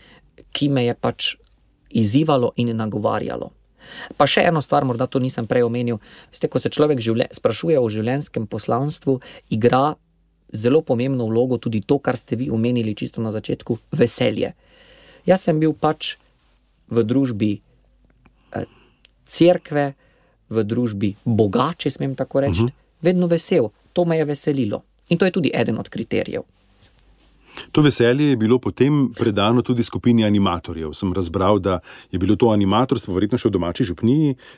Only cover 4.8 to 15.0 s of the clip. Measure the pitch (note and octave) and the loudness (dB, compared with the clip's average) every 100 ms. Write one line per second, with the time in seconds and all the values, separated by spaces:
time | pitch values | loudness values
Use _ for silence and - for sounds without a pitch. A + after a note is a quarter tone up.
4.8 | C#3 A#2 B2+ B2+ B2+ B2+ A2 B2+ A#2+ A#2+ | 0 -2 -2 -2 -2 -4 -2 0 0 0
5.8 | A#2+ A2+ - - - - D3+ - - - | -2 -4 -8 -20 -20 -8 -4 -2 -2 2
6.8 | D3+ C#3 A2+ A#2 - - A2+ A2 E3 D3+ | 2 2 0 -2 -2 -2 -2 -2 0 0
7.8 | A#2 G#2+ A2 C3+ - - A2 A2+ - A#2+ | 0 -2 -4 -4 -6 -8 -8 -8 -4 -2
8.8 | C#3+ D#3 - C3 - - - A2 A#2 B2+ | -2 -4 -2 -4 -4 -20 -8 0 2 4
9.8 | C#3+ - _ _ _ _ _ A2 A#2 D3 | 2 -2 _ _ _ _ _ -4 2 2
10.8 | - B2 C3 C3+ A2+ A2+ B2+ A#2+ - A2 | 2 0 0 -2 0 0 0 -2 -2 -2
11.8 | - C#3+ - - - A#2 C3 A2+ A#2 B2 | 0 0 0 -4 -4 -6 -4 -2 0 0
12.8 | A2 G#2 B2+ - A2+ G#2+ - - - A2+ | -2 -4 -8 -6 -6 -6 -6 -6 -6 -8
13.8 | _ D3+ A#2+ - A#2+ G#2+ - - _ _ | _ 0 0 2 -2 -2 -4 -8 _ _
14.8 | - - | -20 -20